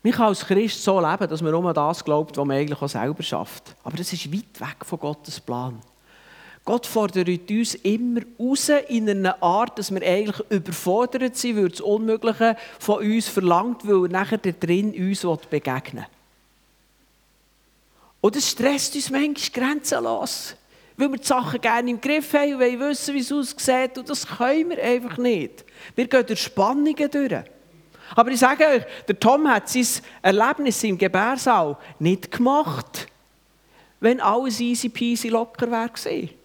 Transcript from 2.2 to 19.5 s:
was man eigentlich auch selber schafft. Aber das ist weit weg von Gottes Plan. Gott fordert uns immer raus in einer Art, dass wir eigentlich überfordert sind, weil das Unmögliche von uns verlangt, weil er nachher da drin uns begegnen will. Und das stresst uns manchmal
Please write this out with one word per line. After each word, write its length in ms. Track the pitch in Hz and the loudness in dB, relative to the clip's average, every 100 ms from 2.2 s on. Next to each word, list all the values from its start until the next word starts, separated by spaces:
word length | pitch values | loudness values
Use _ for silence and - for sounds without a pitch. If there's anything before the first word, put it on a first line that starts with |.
| 151 - | 0 -2
was 100 | 143 | 0
man 120 | 135 | 0
eigentlich 240 | 147 143 | -2 -4
auch 80 | 143 | -4
selber 340 | - 123 151 | -4 -4 -4
schafft. 500 | 165 87 - - - - - | -6 -6 -6 -14 -20 -16 -12
Aber 100 | 156 | -8
das 160 | 185 | -8
ist 200 | 175 139 | -8 -6
weit 260 | 190 - - | -8 -8 -14
weg 260 | 214 - - | -14 -12 -12
von 140 | 165 | -8
Gottes 400 | 147 147 - - | -6 -8 -12 -14
Plan. 400 | - 120 127 113 - _ _ - - - - - - | -8 -6 -6 -10 -18 _ _ -20 -20 -20 -20 -14 -2
Gott 200 | 233 - | -2 0
fordert 640 | 220 208 190 175 175 180 | -2 0 0 0 -2 -2
uns 260 | 214 226 - | -2 -2 -2
immer 460 | 190 220 240 233 - - | 0 0 0 -2 -4 -6
raus 320 | 247 277 - 294 - | -2 0 2 2 2
in 200 | 233 214 | -2 0
einer 320 | 196 185 185 | 2 0 2
Art, 380 | 175 190 233 - | 2 2 0 -4
dass 140 | 196 | -6
wir 80 | 190 | -2
eigentlich 380 | - 185 214 202 214 | 0 0 0 -6 -2
überfordert 840 | 202 175 165 180 202 247 254 254 240 | -2 -2 -6 0 0 0 0 -2 -2
sind, 220 | 247 214 | -2 0
weil 120 | 185 | 0
das 120 | - | 0
Unmögliche 760 | - 208 220 220 233 220 226 220 - - | 0 0 0 0 0 2 2 2 -8 -8
von 200 | - 208 | 0 0
uns 280 | 208 226 220 | 2 0 0
verlangt, 600 | - 180 175 226 233 208 | 0 4 4 2 -4 2
weil 180 | 196 180 | 2 4
er 40 | |
nachher 280 | 185 202 220 | 0 -2 -2
da 140 | 190 | -2
drin 420 | 170 165 175 208 | -4 0 2 0
uns 320 | 185 185 196 180 156 - | -2 -2 0 -2 -2 -2
begegnen 540 | 147 139 127 - 113 | -4 -2 -6 -6 -14
will. 60 | 104 _ _ _ _ _ _ _ _ _ _ _ _ _ _ _ _ _ _ _ _ _ | -14 _ _ _ _ _ _ _ _ _ _ _ _ _ _ _ _ _ _ _ _ _
Und 140 | 208 269 | 0 0
das 120 | - | -4
stresst 460 | - 254 277 - 285 | 0 0 0 -2 -4
uns 140 | 269 | -2
manchmal 580 | 269 294 285 - | 0 0 -2 -6